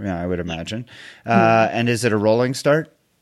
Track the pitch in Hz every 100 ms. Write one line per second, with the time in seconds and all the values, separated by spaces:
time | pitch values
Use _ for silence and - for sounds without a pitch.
0 | 101 85 90 87 87 82 87 113 127 -
1 | - - 117 117 113 113 110 113 120 117
2 | 117 107 107 113 127 131 147 156 156 _
3 | _ _